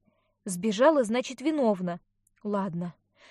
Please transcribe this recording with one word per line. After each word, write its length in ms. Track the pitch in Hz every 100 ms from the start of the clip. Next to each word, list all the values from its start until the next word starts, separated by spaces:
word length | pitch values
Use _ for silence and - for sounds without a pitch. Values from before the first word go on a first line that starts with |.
| _ _ _ _ 202
Сбежала, 580 | 180 220 196 294 294
значит, 380 | 208 240 254 254
виновна. 580 | 277 302 226 185 175 175 _ _ _ _
Ладно, 500 | 208 202 190 170 175 - _ _ -